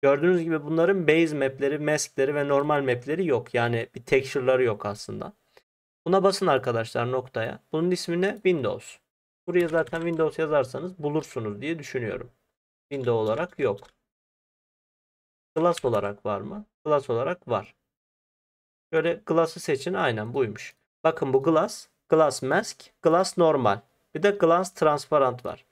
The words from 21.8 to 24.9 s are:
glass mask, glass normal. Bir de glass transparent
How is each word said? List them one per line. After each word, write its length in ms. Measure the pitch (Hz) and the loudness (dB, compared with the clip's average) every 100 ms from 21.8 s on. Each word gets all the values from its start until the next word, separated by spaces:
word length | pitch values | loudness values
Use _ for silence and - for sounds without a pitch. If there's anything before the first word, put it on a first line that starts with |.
| - _ _ | -18 _ _
glass 340 | 160 156 - | 4 4 2
mask, 580 | 131 160 - - - _ | 0 0 -2 -12 -20 _
glass 360 | 165 170 185 - | 2 4 2 4
normal. 440 | 170 151 113 101 _ _ _ 151 | 4 4 2 0 _ _ _ 0
Bir 80 | |
de 80 | 202 | 0
glass 420 | 202 165 170 185 | 4 4 4 0
transparent 720 | - 156 | 0 2